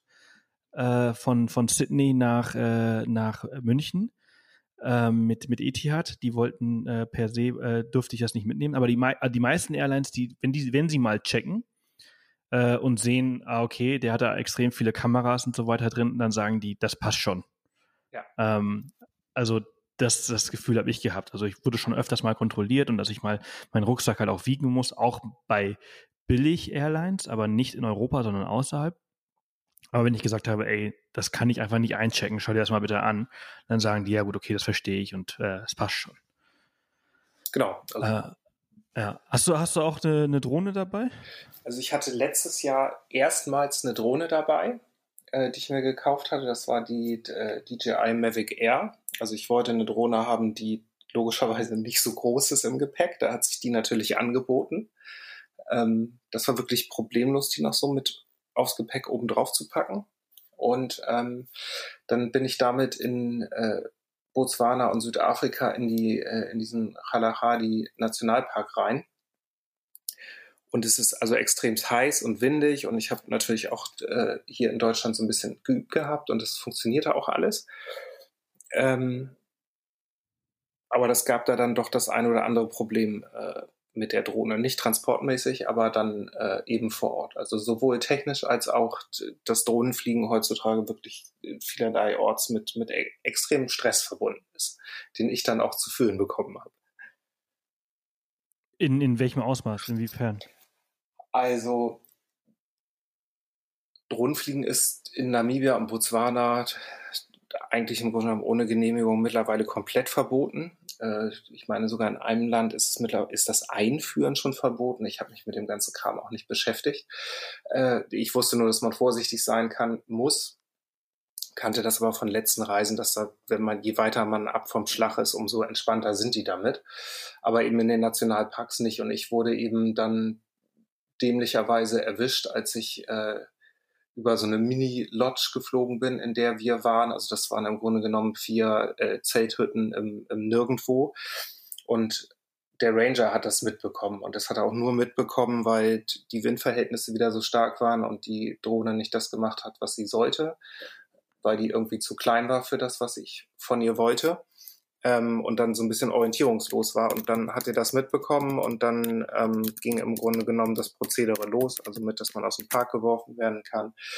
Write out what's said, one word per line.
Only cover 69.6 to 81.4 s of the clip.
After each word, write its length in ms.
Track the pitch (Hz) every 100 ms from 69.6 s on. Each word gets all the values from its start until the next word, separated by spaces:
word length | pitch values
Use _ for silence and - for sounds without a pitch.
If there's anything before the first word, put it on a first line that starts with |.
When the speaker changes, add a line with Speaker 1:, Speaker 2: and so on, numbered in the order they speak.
| _ _ _ - - - - - - _ _
Speaker 2:
Und 140 | 123
es 140 | 110 -
ist 140 | 117
also 200 | - 113
extrem 400 | 117 113 - 120
heiß 480 | 110 - 120 139 143
und 180 | 120 107
windig 460 | 123 151 147 143 98
und 120 | 113
ich 120 | -
hab 160 | 117 -
natürlich 460 | 113 - 113 -
auch, 160 | - - -
äh, 360 | - 120 113 - -
hier 240 | - 113
in 80 | 113
Deutschland 380 | 113 110 117 110
so 80 |
ein 40 | 110
bisschen 320 | - - -
geübt 260 | - 123 -
gehabt 400 | 160 147 147 -
und 100 | 113
es 140 | 110 -
funktionierte 600 | - - 113 135 - -
auch 120 | -
alles. 380 | - - 214 - - - - - - - _ _ _ -
Ähm, 640 | - 131 127 127 123 135 - _ _ _ _ _ _ _ _ _ _ _ _ _ _ _
aber 180 | 123 120
das 160 | 120
gab 220 | - 120